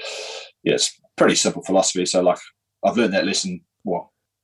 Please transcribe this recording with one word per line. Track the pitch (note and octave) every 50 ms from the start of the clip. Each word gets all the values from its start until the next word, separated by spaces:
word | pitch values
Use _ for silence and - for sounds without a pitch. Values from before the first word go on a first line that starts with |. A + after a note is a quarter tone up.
| - - - - - - - - - - _ _ -
yeah, | - -
it's | - - - - _ _ _ _
pretty | - - - -
simple | - - G#2+ - F2
philosophy. | - - F#2 F#2+ F2+ - - F#2 F2+
So, | - - -
like, | F2+ F2+ F2 - - - _ _ _ _ _ _ -
I've | F#2+ F2
learned | A2+ A#2 G2+ F#2+
that | F#2+ -
lesson, | - - - - F#2+ F2+ F2 _ _ _ _ -
well, | G2+ F2+ - - _ _ _ _ _ _ _